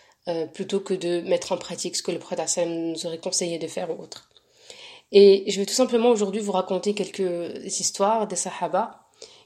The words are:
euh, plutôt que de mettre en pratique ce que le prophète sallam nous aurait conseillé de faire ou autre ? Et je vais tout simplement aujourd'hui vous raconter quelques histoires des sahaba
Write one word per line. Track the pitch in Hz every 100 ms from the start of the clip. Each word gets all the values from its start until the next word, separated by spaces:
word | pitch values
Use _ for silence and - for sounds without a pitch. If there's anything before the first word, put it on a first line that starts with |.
| _ _ -
euh, | 165 156
plutôt | - 196 196
que | 196
de | 185 175 175
mettre | 175 175 -
en | 175
pratique | - 170 175 -
ce |
que | -
le | 165
prophète | - 175 160
sallam | 185 170 165 165
nous | 165 170
aurait | 160
conseillé | 185 - 180 165
de | 160
faire | 185 175
ou | 160
autre ? | 165 - - _ _ _ - - - - -
Et | 202 202 196 214
je | 190
vais | 196
tout |
simplement | - 254 233 240
aujourd'hui | 220 196 208
vous | 202
raconter | 185 185 185 202
quelques | 208 180 - 185 175 165 -
histoires | 190 - 185 - 196 226 208
des | 175
sahaba | 185 - 170 185 233 - _ - - -